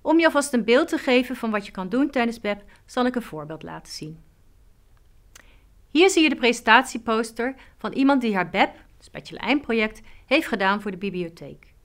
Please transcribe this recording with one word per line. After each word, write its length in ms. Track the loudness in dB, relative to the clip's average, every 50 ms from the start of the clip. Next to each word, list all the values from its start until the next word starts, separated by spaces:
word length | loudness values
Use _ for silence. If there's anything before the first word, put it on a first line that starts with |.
Om 180 | _ 4 4 4
je 60 | 4
alvast 280 | 4 2 2 0 2 -2
een 100 | -2 2
beeld 240 | 4 4 4 4
te 100 | 2 -2
geven 380 | -4 0 2 2 2 2 0 -6
van 160 | -6 -6 -4
wat 140 | -4 -4 -6
je 60 | -6
kan 180 | -10 -10 -8 -2
doen 200 | 0 0 0 0
tijdens 300 | 0 -2 -2 -2 -4 -4
bep, 240 | -4 -6 -6 -6 -8 -20 -20 _ _
zal 200 | _ -4 -2 -2
ik 100 | 0 -2
een 60 | -4
voorbeeld 420 | -8 -8 -12 -12 -12 -12 -12 -12 -12
laten 300 | -14 -14 -14 -14 -16 -14
zien. 260 | -12 -12 -14 -14 -16 -20 _ _ _ _ -20 _ _ _ _ _ _ _ _ _ _ _ _ _ -20 _ -20 _ -20 _ -20 _ -20 _ _ _ _ _ _
Hier 200 | 2 4 4 4
zie 140 | 6 4 4
je 60 | 2
de 60 | 2
presentatieposter 1200 | 2 0 0 0 0 4 6 6 6 4 2 -10 -8 -4 -2 -2 -2 -2 -4 -6 -6 -6 -6 -6 -10 -18 -20 _
van 140 | _ -10 -6
iemand 300 | -2 2 2 4 4 4
die 140 | 2 0 0
haar 140 | 0 -2 -2
bep, 260 | 0 0 0 0 -2 -18 -20 _ _
dus 140 | _ -20 -18
bachelor-eindproject, 880 | _ -18 -16 -14 -14 -8 -2 -2 -2 -2 0 -2 -2 -2 -2 -2 -6 -12 -20 -20 -20 -20 -4
heeft 220 | _ 0 0 0
gedaan 340 | 0 -2 0 2 2 0 0
voor 100 | -2 -6
de 60 | -8
bibliotheek. 760 | -6 -6 -6 -4 -6 -8 -8 -10 -14 -18 -18 -18 -20 -20 -20 _ _